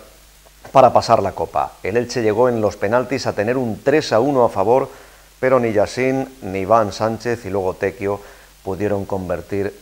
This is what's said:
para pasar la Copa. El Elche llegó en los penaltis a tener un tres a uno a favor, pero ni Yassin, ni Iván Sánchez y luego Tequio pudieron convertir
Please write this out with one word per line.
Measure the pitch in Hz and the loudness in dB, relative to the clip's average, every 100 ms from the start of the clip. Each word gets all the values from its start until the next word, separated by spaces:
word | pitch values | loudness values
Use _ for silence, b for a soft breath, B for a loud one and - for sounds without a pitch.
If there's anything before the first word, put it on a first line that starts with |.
| - - - - _ _ - | -12 -20 -20 -20 _ _ 0
para | 135 123 | 6 6
pasar | 110 113 113 | 6 4 2
la | 98 | 2
Copa. | 90 82 80 69 - | -2 -4 -4 -4 -6
El | 90 113 | -6 -4
Elche | 120 127 | -4 -2
llegó | 107 104 127 | 0 2 2
en | 117 | 2
los | 104 - | -2 -2
penaltis | 101 120 127 131 117 | -2 0 -2 -4 -4
a | |
tener | 101 104 127 | -2 -2 -2
un | 120 101 | -4 -4
tres | - 151 143 | 0 0 2
a | 110 | 2
uno | 135 135 113 | 2 4 2
a | |
favor, | 101 95 131 135 B B B B B | 2 2 2 0 B B B B B
pero | 131 127 | 2 2
ni | 117 | 2
Yassin, | 104 95 - 131 135 131 - | 0 0 -2 -2 -2 -6 -10
ni | 98 95 | -8 -4
Iván | 95 113 104 | 2 2 2
Sánchez | - 110 113 120 117 95 | -2 -4 -2 -4 -6 -4
y | |
luego | 98 92 | -4 -4
Tequio | 87 98 95 101 101 B B B B | -2 -4 -2 -4 -6 B B B B
pudieron | 95 90 104 101 | -10 -4 -2 -4
convertir | 95 98 90 85 - 101 101 - | -4 -6 -4 -8 -6 -6 -6 -8